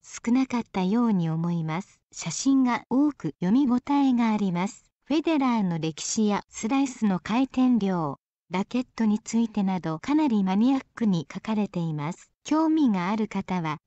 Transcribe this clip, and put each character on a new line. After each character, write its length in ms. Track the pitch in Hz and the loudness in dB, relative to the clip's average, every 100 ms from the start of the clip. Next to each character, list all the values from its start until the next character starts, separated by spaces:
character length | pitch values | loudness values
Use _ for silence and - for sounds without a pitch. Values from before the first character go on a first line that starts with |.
少 260 | - - 240 | -14 -8 0
な 160 | 254 262 | 0 0
か 140 | 226 | -2
っ 20 | |
た 220 | - 196 | -4 -2
よ 220 | 185 226 233 | 0 2 2
う 60 | |
に 160 | 190 165 | 2 0
思 220 | 160 170 | 0 -2
い 140 | 170 | -2
ま 180 | 160 160 | -4 -6
す。 160 | - _ _ | -8 _ _
写 180 | - 170 | -12 -8
真 320 | - 269 269 | -4 2 4
が 220 | 254 233 - | 2 0 0
多 200 | 247 294 | 0 2
く 240 | - 160 - | 0 -8 -4
読 100 | 175 | 2
み 180 | 240 277 | 2 4
応 100 | 247 - | 0 0
え 220 | 285 277 | 2 2
が 180 | 240 226 | 2 2
あ 60 | 214 | 0
り 160 | 196 | 0
ま 160 | 175 196 | -2 -4
す。 160 | - _ _ | -6 _ _
フ 100 | - | -4
ェ 80 | 294 | -2
デ 180 | 330 311 | 0 0
ラ 180 | 262 233 | 2 0
ー 40 | |
の 160 | 190 170 | 0 -2
歴 240 | 156 156 | -4 -6
史 240 | - - 214 | -6 0 0
や 160 | 202 - | 0 -6
ス 200 | - 220 | -8 -2
ラ 120 | 269 | 0
イ 40 | 277 | -2
ス 200 | - 214 | 0 0
の 120 | 180 | 0
回 260 | - 226 | -2 -2
転 340 | 269 - 254 240 | 0 2 2 4
量、 400 | 196 180 151 135 _ _ - | 2 0 -2 -6 _ _ -8
ラ 140 | 180 | -6
ケ 160 | 202 247 | -4 -4
ッ 60 | 254 | -6
ト 100 | - | -2
に 140 | 220 208 | 0 0
つ 180 | - 226 | -2 -2
い 120 | 226 | 0
て 160 | 214 | 0
な 160 | 190 185 | -2 -2
ど 180 | 160 156 | -4 -6
か 160 | - | -2
な 140 | 302 302 | 0 2
り 160 | 214 | 2
マ 100 | 190 | 2
ニ 200 | 190 240 | 2 2
ア 40 | 269 | 0
ッ 60 | - | -4
ク 120 | - 226 | -4 0
に 200 | 175 147 | 0 -2
書 80 | 196 | -8
か 160 | - 214 | -6 -4
れ 100 | 202 | -2
て 140 | 180 | -4
い 120 | 165 | -4
ま 200 | 151 147 | -4 -6
す。 180 | 180 - _ | -8 -14 _
興 240 | - 302 320 | -2 0 2
味 220 | 320 269 | 2 2
が 180 | 196 175 | 2 0
あ 80 | 220 | -2
る 100 | 214 | -2
方 340 | 196 - 185 | -4 -4 -4
は 180 | 160 151 | -4 -6